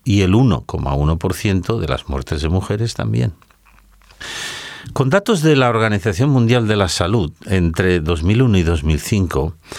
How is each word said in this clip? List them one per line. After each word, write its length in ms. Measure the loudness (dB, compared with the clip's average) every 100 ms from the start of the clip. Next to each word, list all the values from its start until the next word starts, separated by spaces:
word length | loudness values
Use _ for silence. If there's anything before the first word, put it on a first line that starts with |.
y 200 | 0 2
el 120 | 4 4
uno 300 | 4 2 -2
coma 280 | -6 -2 0
uno 220 | 0 0
por 160 | -2
ciento 460 | -2 -2 -2 -2 -4
de 80 | -2
las 220 | -4 -4
muertes 320 | -8 -4 -4
de 80 | -2
mujeres 460 | -2 -2 -4 -4 -4
también. 360 | -4 -2 -2 -4 _ _ _ _ _ _ _ -20 -14 -12 -12 -12 -16 -16 -8
Con 180 | -2 2
datos 320 | 2 2 2
de 140 | 4 4
la 140 | 2
Organización 600 | 2 2 0 0 0 2
Mundial 380 | 2 4 2 2
de 80 | 0
la 120 | 0
Salud, 440 | 0 0 0 -2 -6 -2
entre 540 | 0 2 0 0 0
dos 240 | 0 -2
mil 180 | 0 2
uno 160 | 2 2
y 60 |
dos 200 | 2 0
mil 160 | 0 -2
cinco, 560 | 0 0 0 -2 -4 -6 -16